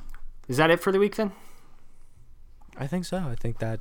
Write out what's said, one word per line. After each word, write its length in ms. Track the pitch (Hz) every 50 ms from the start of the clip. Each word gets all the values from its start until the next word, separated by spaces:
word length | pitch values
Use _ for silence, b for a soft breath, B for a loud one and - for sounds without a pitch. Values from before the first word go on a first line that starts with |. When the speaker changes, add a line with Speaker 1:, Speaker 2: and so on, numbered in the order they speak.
| - - - - - - - - -
Speaker 1:
Is 120 | - 123 135
that 120 | 156 165
it 80 | 170 170
for 120 | - 196 190
the 60 | 190
week 180 | 202 208 -
then? 160 | - 220 208 b b b b b b b b b b b b b b - - - - - - - - - - - - - - -
Speaker 2:
I 100 | - 131
think 180 | 139 170 185 175
so. 120 | - 180 185
I 160 | 180 135 117
think 260 | - - 120 117 -
that, 200 | 113 113 113 113